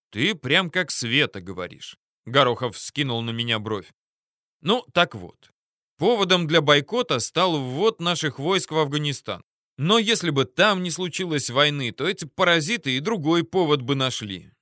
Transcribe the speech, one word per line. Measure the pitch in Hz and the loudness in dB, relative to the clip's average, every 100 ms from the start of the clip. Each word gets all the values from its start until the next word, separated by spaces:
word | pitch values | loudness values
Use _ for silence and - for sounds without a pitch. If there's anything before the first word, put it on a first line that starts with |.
| _ | _
«Ты | 101 151 | -4 -2
прям | 196 123 160 180 | -2 -2 0 0
как | 180 175 | -2 -2
Света | - 120 127 135 101 | -2 0 0 0 -4
говоришь», | 87 90 90 - - - _ _ | -12 -10 -10 -12 -20 -20 _ _
Горохов | - 131 131 117 123 - | -2 2 4 2 -4 -4
вскинул | - - 131 117 | -4 -2 -2 -4
на | 117 | -4
меня | 117 117 113 | -4 -2 -2
бровь. | 107 104 87 _ _ _ _ _ _ _ | -2 -8 -8 _ _ _ _ _ _ _
«Ну, | 156 240 - | -2 -2 0
так | - 175 | 0 0
вот. | 107 87 - _ _ _ _ _ - | -2 -16 -20 _ _ _ _ _ -2
Поводом | 175 233 190 185 160 | 0 2 4 2 4
для | 165 | 2
бойкота | 147 147 147 233 247 127 | 4 4 2 -2 -2 0
стал | - - 180 156 | 0 2 0 0
ввод | 127 131 214 220 | -2 -2 0 0
наших | 170 170 156 127 | -2 -2 -4 -4
войск | 147 190 - | -2 0 0
в | 156 | 0
Афганистан. | 147 147 151 135 - 92 - _ _ - | 0 0 -2 -4 -6 -10 -12 _ _ -4
Но | 147 226 | 0 2
если | 214 226 170 | 2 2 2
бы | 139 | 0
там | 127 - 202 190 | 0 2 2 2
не | 180 | -2
случилось | 156 180 - 180 151 - | -2 -4 -6 -4 0 0
войны, | 120 147 147 123 | 4 2 2 -4
то | - 151 | -4 -4
эти | 214 151 | -4 -6
паразиты | - 180 165 147 240 139 131 | 0 2 4 2 -2 -2 -4
и | |
другой | 156 220 147 170 | -2 -2 0 0
повод | 165 190 165 147 | 0 0 2 2
бы | 123 | 0
нашли. | 139 131 - 107 95 - _ | -2 -2 -4 -8 -10 -14 _